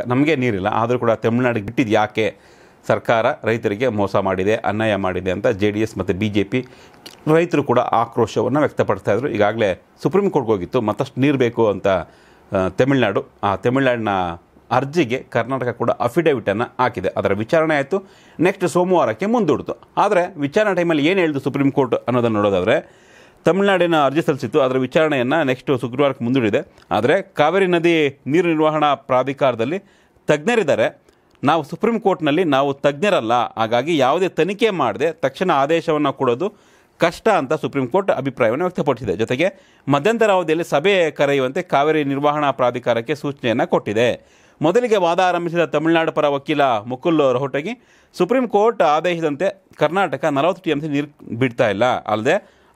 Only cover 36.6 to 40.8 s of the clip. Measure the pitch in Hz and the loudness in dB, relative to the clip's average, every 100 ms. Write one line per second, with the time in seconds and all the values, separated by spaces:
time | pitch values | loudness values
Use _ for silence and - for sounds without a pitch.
36.6 | _ _ _ - 170 - - 190 131 151 | _ _ _ -2 -2 0 0 0 0 -4
37.6 | - 135 127 - 190 131 135 123 113 127 | -4 -4 -2 -2 0 -2 -2 -2 0 0
38.6 | 180 175 147 120 117 87 113 127 185 - | -4 -4 -2 -2 -2 -4 -2 0 -2 -4
39.6 | _ _ - 143 190 226 220 185 160 156 | _ _ -2 0 2 2 2 2 2 -2
40.6 | 165 147 | 0 0